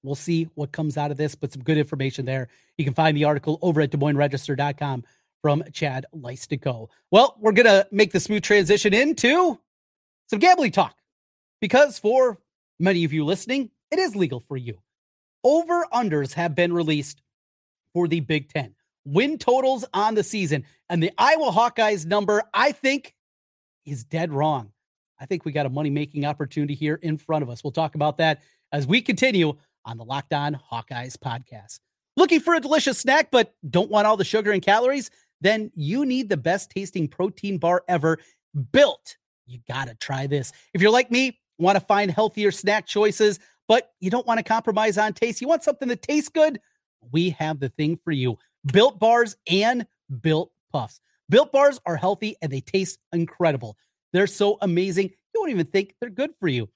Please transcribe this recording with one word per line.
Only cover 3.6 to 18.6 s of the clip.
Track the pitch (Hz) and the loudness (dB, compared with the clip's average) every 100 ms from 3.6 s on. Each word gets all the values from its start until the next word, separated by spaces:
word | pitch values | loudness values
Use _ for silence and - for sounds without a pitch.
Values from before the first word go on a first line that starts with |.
over | 180 156 | 0 0
at | 147 | 0
Des | 147 | 0
Moines | 147 143 | 0 2
Register | 143 135 - | 0 -2 -6
dot | 135 143 139 | -4 -4 -4
com | 143 127 - _ _ _ | -6 -6 -10 _ _ _
from | 151 143 160 | 0 0 -4
Chad | - 147 131 131 | -6 -6 -6 -12
Leistikow. | 160 120 131 - 143 143 120 113 _ _ | -16 -14 -14 -10 -6 -6 -6 -12 _ _
Well, | 196 269 _ | 6 6 _
we're | 214 | 2
gonna | 202 226 196 196 | 6 8 6 4
make | 202 214 | 2 2
the | 190 | 2
smooth | - 214 | -2 -4
transition | - 208 170 202 214 | 2 2 4 2 4
into | 208 285 294 240 320 359 226 _ _ _ _ _ _ _ | 2 2 2 2 4 2 -2 _ _ _ _ _ _ _
some | 214 | 2
gambling | 349 359 254 | 4 4 2
talk, | 196 151 _ _ _ _ _ _ _ | 0 -2 _ _ _ _ _ _ _
because | 214 254 285 - | 2 4 4 2
for | 208 262 254 202 _ _ _ _ | 0 2 2 -2 _ _ _ _
many | 180 175 | 0 2
of | 160 | 0
you | 156 | -2
listening, | 147 190 - 269 240 _ _ | -2 -4 -2 -4 -4 _ _
it | 330 | -2
is | 370 | -2
legal | 202 160 123 | -2 -4 -4
for | _ 135 | _ -10
you. | 120 101 _ _ _ _ _ _ | -10 -14 _ _ _ _ _ _
Over-unders | 247 311 339 349 330 240 220 151 135 | 2 2 2 -2 0 -2 -2 -2 -4
have | - 170 | -4 -4
been | 151 175 | 0 0
released | 175 156 151 139 - _ _ _ _ _ _ _ | 0 -2 -2 -4 -14 _ _ _ _ _ _ _
for | 175 175 | -4 -2
the | 170 | -2
Big | 139 156 139 | -2 -4 -4
Ten. | 156 | -8